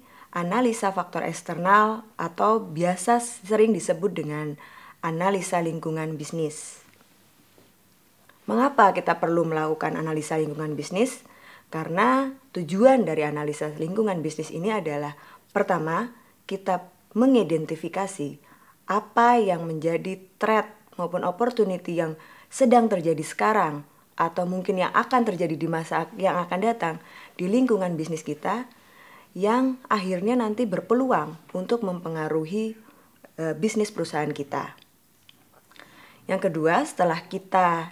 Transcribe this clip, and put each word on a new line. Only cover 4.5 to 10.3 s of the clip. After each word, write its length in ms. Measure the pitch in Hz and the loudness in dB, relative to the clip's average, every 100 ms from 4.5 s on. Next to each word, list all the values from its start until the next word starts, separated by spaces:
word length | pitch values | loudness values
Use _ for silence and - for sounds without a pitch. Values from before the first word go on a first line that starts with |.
| 147 - - - - 165 | -8 -14 -20 -20 -8 -4
analisa 560 | 165 185 196 170 180 | 0 0 0 0 -2
lingkungan 540 | 165 160 160 160 156 151 | -2 -4 -4 -4 -4 -6
bisnis. 640 | 151 165 151 - - - - _ _ _ _ _ _ _ _ _ _ _ _ _ _ _ | -6 -4 -4 -6 -16 -18 -20 _ _ _ _ _ _ _ _ _ _ _ _ _ _ _
Mengapa 480 | - 220 277 277 196 | -2 2 4 6 6
kita 280 | 180 175 165 | 6 0 0
perlu 240 | 170 170 165 | 2 2 2
melakukan 480 | 156 156 156 156 156 | 0 -2 -2 -4 -4
analisa 400 | 160 156 147 | -4 -4 -2